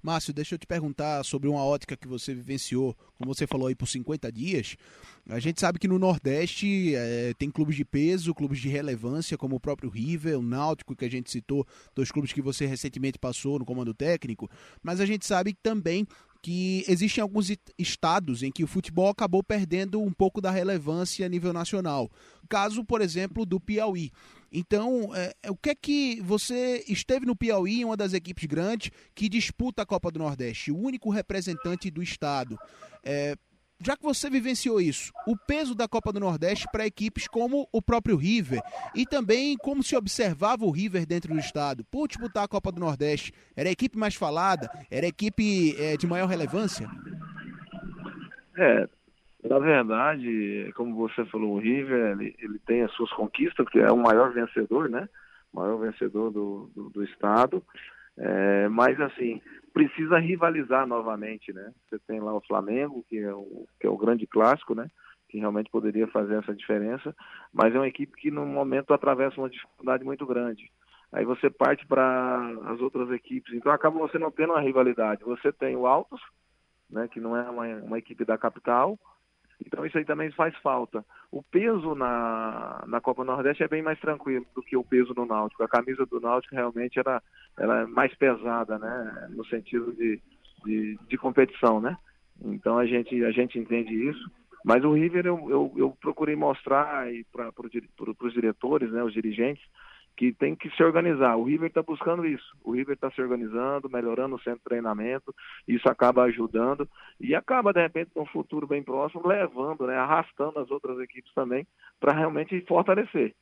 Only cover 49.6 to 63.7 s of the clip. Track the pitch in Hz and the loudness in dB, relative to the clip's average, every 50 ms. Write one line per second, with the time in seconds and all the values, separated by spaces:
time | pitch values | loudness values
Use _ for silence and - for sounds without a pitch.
49.6 | 143 160 156 135 120 110 110 113 127 147 156 143 123 120 113 110 104 101 101 104 | 6 6 6 6 6 4 2 2 2 2 0 0 -2 -2 -2 0 -2 -2 -4 -6
50.6 | 101 95 98 - 117 120 113 110 113 110 - - 117 98 - 110 110 107 101 101 | -8 -8 -6 -6 -6 -4 -2 -2 -2 -2 -2 -4 -4 -4 -2 -2 -2 0 0 0
51.6 | 110 113 123 139 139 135 131 120 117 107 101 101 107 107 104 - 113 104 107 107 | 2 2 2 2 0 0 0 2 2 2 0 -2 -6 -8 -10 -10 -10 -10 -10 -10
52.6 | _ - 117 120 120 110 - - 117 110 - - 107 107 _ 120 139 170 - - | _ 2 2 2 2 0 0 -4 -4 -4 -2 -4 -6 -4 _ 0 0 0 2 0
53.6 | 135 - - 117 107 110 113 120 117 113 107 113 123 131 120 120 117 113 - 113 | -2 4 6 6 8 8 8 8 8 8 8 8 8 6 4 -2 -2 -2 0 -2
54.6 | 110 - 110 135 160 139 113 123 202 208 _ - - - _ - _ _ - - | 0 2 2 0 2 0 -2 -4 -6 -8 _ -20 -20 -20 _ -20 _ _ -8 -4
55.6 | 92 98 110 110 110 113 107 - 113 107 101 104 110 113 104 104 104 101 101 101 | -4 -2 -2 -2 -4 -4 -4 -4 -4 -2 -2 -2 -2 -2 -2 -2 -4 -4 -6 -8
56.6 | 107 - - 104 104 - - 101 101 - - _ - 104 104 113 123 139 - 185 | -12 -14 -14 -14 -14 -12 -6 -6 -6 -6 -6 _ 2 4 6 6 6 4 2 -4
57.6 | - _ - - - - - - - - _ - - 98 95 98 98 101 101 101 | -6 _ -20 -20 -20 -18 -20 -20 -20 -20 _ -6 -2 -2 0 2 4 4 4 4
58.6 | 101 104 110 113 120 131 131 143 151 143 - - 127 120 113 107 _ - - - | 4 2 4 6 6 6 6 4 0 -2 -2 -4 -4 -4 -4 -6 _ -16 -20 -20
59.6 | _ _ _ - 151 139 - - 160 156 175 165 165 165 185 175 170 165 165 160 | _ _ _ 4 4 4 4 -4 0 4 4 4 4 4 2 2 2 2 2 2
60.6 | 139 123 127 131 135 127 120 117 113 113 110 104 107 107 110 104 - - 95 92 | 0 2 2 2 4 2 0 -2 0 -2 -4 -4 -4 -8 -8 -10 -12 -14 -14 -14
61.6 | 98 107 123 _ _ _ - 104 _ _ 110 110 104 107 107 104 - - 107 101 | -14 -18 -20 _ _ _ -10 -10 _ _ -6 -4 -4 -2 -4 -4 -2 0 0 0
62.6 | 98 101 110 127 143 147 143 123 113 _ 117 110 104 101 98 101 101 98 101 - | 0 0 -2 -2 -2 -2 -6 -10 -10 _ -6 -6 -4 -4 -6 -8 -10 -14 -14 -16
63.6 | 113 - | -16 -18